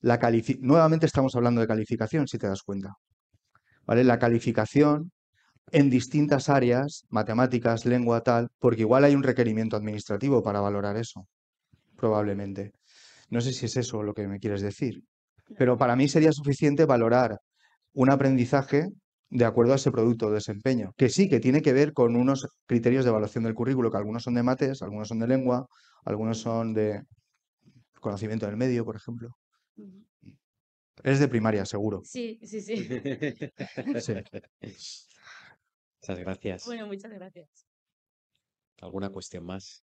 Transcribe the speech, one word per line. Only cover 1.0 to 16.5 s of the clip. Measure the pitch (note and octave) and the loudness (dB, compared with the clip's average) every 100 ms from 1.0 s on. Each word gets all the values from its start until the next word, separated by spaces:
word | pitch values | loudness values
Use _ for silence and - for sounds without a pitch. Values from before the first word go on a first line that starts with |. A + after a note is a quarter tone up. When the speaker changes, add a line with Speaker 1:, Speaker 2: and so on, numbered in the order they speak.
Speaker 1:
estamos | D#3+ - C3 B2 | 2 2 0 2
hablando | A#2+ A#2+ | 2 2
de | A2+ | 0
calificación, | A2 A2 A#2+ A2 D#3+ C#3 | -2 -2 -4 -2 -2 -4
si | A2 | -4
te | G#2 | -4
das | F#2+ | -6
cuenta, | - G2+ F#2+ - _ _ _ _ _ _ _ _ | -8 -10 -10 -14 _ _ _ _ _ _ _ _
¿vale? | - A2+ | 0 4
La | B2+ A#2 | 4 4
calificación | A#2 A#2 - A2 A2 C#3+ D3 D3 E3 _ _ _ _ _ _ | 4 2 0 -2 0 4 4 2 -4 _ _ _ _ _ _
en | D3+ C#3 | 2 4
distintas | B2 A#2 D3+ D3 C#3+ B2+ | 4 0 0 2 2 2
áreas, | C#3 B2 A#2+ C#3+ - _ | 2 4 2 -2 -8 _
matemáticas, | A#2 G#2 A2+ B2+ B2 A#2 A2+ B2 | -4 -2 0 2 2 0 0 0
lengua, | B2 A#2 A#2 | 0 2 0
tal, | A#2 A#2 A#2 _ | 2 0 0 _
porque | B2+ A2+ | 0 2
igual | A2 B2+ | 4 6
hay | C#3+ | 6
un | C#3+ | 4
requerimiento | C3+ A#2+ A#2+ A2 A2+ G#2+ | 2 0 0 0 -2 -4
administrativo | G#2+ G#2+ - G#2 C3+ C3 | -6 -8 -6 -4 2 2
para | A2 G2+ | 2 -2
valorar | G2+ G2+ G2+ G#2 | -2 -2 -4 -6
eso, | A2+ - F#2+ _ _ _ _ _ _ _ | -8 -12 -20 _ _ _ _ _ _ _
probablemente. | A#2 G#2+ G#2 G2+ G2 G2 G#2+ _ _ _ - _ _ | 0 0 -2 -4 -8 -10 -12 _ _ _ -20 _ _
No | A#2+ | -4
sé | B2 | -4
si | B2 A#2 | -4 -4
es | C3 | -4
eso | A#2 A2 | -4 -4
lo | G#2+ | -6
que | G#2 G2+ | -6 -8
me | G2+ | -6
quieres | A2 G2+ | -6 -4
decir, | G2+ G2+ C3+ G2+ - _ _ _ _ - | -6 -6 -8 -8 -16 _ _ _ _ 0
pero | B2 A#2+ | 2 4
para | B2+ A#2+ | 2 2
mí | C#3+ | 2
sería | E3 D#3 | 4 2
suficiente | D#3 C#3+ | 2 -4